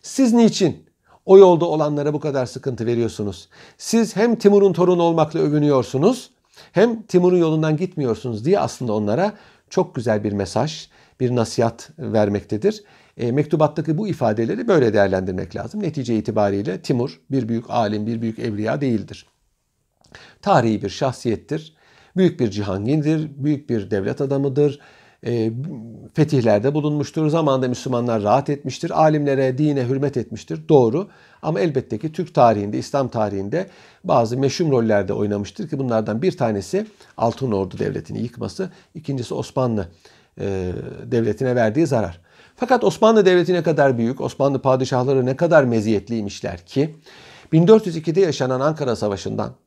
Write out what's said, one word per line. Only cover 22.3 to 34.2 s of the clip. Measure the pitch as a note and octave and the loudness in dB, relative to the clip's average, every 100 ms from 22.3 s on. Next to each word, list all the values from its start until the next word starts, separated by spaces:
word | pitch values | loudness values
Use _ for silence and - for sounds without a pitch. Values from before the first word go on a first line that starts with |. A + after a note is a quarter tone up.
| - | 2
bir | A#2 | -4
cihangirdir, | G2 G2 F#2+ G#2+ D3+ D3 D#3+ D3+ C#3 | -2 -4 -4 -2 0 0 -2 -4 -6
büyük | C#3 D3 - | -4 -4 -2
bir | A#2 G2 | -6 -2
devlet | G#2 G2 C3 | -4 -2 -4
adamıdır. | C#3 C#3 C#3 C3 D3 C#3 - _ _ _ A#2 | -2 -2 -2 2 0 0 -16 _ _ _ -6
E, | A#2 A2 A#2 D#3 C#3 A2+ A2+ - | -2 -2 -4 -10 -12 -16 -18 -10
fetihlerde | - D#3 C#3+ A2+ G#2 B2 | -2 2 2 4 2 2
bulunmuştur. | D3+ D3 D3+ C3+ - D#3 | 0 -2 -2 -4 -2 0
Zamanında | - D3+ C3+ B2+ | 2 2 0 0
Müslümanlar | B2 C3+ A#2+ A#2+ A2+ | -4 -4 -2 0 0
rahat | G2+ B2 C#3 | 2 2 2
etmiştir. | C#3+ C3 B2 E3 D#3+ | -6 -6 -8 -4 2
Alimlere, | D#3+ D3+ C#3+ C3+ C3 B2+ | 2 2 0 0 0 0
dine | D3+ C#3+ A#2+ | 0 0 -2
hürmet | C3+ C#3+ C3+ | -2 -2 -2
etmiştir. | A2 - - D#3+ D#3 | -6 -10 -10 -12 4
Doğru. | D3 A#2 C3+ G3+ _ _ _ | 6 6 2 -6 _ _ _
Ama | - F3 | -6 -2
elbette | F#3 C3 - G#2+ | 0 -2 -4 -8
ki | D#3+ | -8
Türk | D#3+ F3+ - | -8 -4 4
tarihinde, | A#2+ G#2 G2+ A#2+ | 4 4 -2 -6
İslam | B2 C#3+ B2+ | -6 -4 -4
tarihinde | A#2 G#2+ G2 G2+ D#3+ F#3 - - _ | -2 -2 -4 -4 -6 -6 -14 -20 _
bazı | - C#3 | 0 2